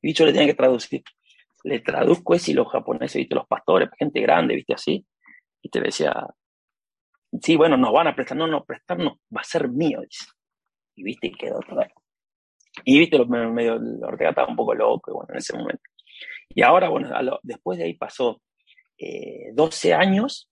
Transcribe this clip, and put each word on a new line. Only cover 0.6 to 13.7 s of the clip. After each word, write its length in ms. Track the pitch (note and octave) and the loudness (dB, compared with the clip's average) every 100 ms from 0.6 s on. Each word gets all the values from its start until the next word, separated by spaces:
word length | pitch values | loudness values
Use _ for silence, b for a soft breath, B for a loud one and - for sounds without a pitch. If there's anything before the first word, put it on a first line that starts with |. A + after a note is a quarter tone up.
| C3 A#2+ - C#3 - _ _ b _ _ - | 2 2 -2 -10 -10 _ _ b _ _ -6
Le 140 | C3 | -4
traduzco 540 | - - - F3 - | -4 0 2 2 2
eso 160 | F3 F3 | 0 2
y 40 | |
los 160 | C#3 A#2+ | 0 0
japoneses, 460 | - - - C3+ C#3+ | -2 -4 -6 -4 -6
viste, 180 | C3+ | -4
los 120 | C3+ - | -4 -2
pastores, 420 | - - - - - | -6 2 2 2 -2
gente 220 | D3 A#2+ | -4 0
grande, 340 | - D#2+ E3+ | 2 4 2
viste, 200 | - - | -2 -4
así. 320 | - - - _ _ b b _ _ | -6 -2 -4 _ _ b b _ _
Y 80 | - | -8
te 100 | - | -4
decía, 320 | - - D2+ - - - _ _ _ _ _ _ _ _ _ - | -4 -2 -2 -2 -8 -18 _ _ _ _ _ _ _ _ _ -8
"Sí, 160 | - E3 | 2 4
bueno, 220 | D#3+ C3+ | 6 4
nos 120 | B2+ | 4
van 160 | B2 E3 | 4 2
a 80 | |
prestar, 220 | C3 B2+ C3 | -2 -6 -4
no, 100 | E3 | -2
no, 160 | D#3 - | -4 -6
prestar 320 | - _ F3 | -16 _ -4
no, 200 | D#3 - _ | -4 -6 _
va 60 | - | -12
a 40 | |
ser 260 | - E3 C3+ | -4 -4 -2
mío", 320 | B2 E3 - | 0 -2 -2
dice. 240 | - - - _ _ _ _ _ _ | -8 -16 -20 _ _ _ _ _ _
Y 80 | _ | _
viste, 260 | - - - | -12 -8 -10
y 40 | |
quedó 280 | - - - | -8 -8 -8
todo. 200 | - - - _ _ _ _ _ _ _ _ - | -8 -6 -6 _ _ _ _ _ _ _ _ -10
Y 140 | - C#3 | 4 6
viste, 180 | E3 D3 | 6 4
lo, 80 | |
me-, 260 | A#2+ A#2+ A2+ | 2 0 -2
medio, 300 | A#2 A#2 | -2 -2